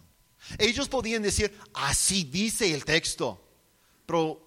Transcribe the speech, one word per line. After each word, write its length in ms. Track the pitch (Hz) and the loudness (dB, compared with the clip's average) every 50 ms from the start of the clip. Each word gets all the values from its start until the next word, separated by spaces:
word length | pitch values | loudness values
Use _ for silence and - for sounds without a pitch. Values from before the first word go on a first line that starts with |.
| 80 - _ _ _ _ _ _ - - - | -20 -20 _ _ _ _ _ _ -16 -12 -2
Ellos 320 | - 214 233 233 269 277 - | 0 2 2 2 0 -2 -2
podían 320 | - 254 202 220 233 226 | -2 -2 -2 0 -2 0
decir, 340 | 208 196 - - 214 196 - - - - - | 0 0 0 0 0 -2 -4 -8 -20 -12 -6
"Así 480 | - 135 143 127 - - - 190 196 165 | -4 -2 0 2 2 2 2 2 0 0
dice 500 | 127 139 185 214 226 - - 233 175 156 | 0 -2 -2 0 0 0 0 2 2 2
el 100 | 135 - | 0 0
texto", 600 | - 156 165 - - - - 151 117 92 - - _ _ _ _ _ _ _ _ _ _ _ _ | 2 2 2 2 0 -2 -2 -2 -4 -4 -6 -12 _ _ _ _ _ _ _ _ _ _ _ _
pero 360 | - 165 165 160 156 - - - | 0 0 2 2 0 -2 -6 -12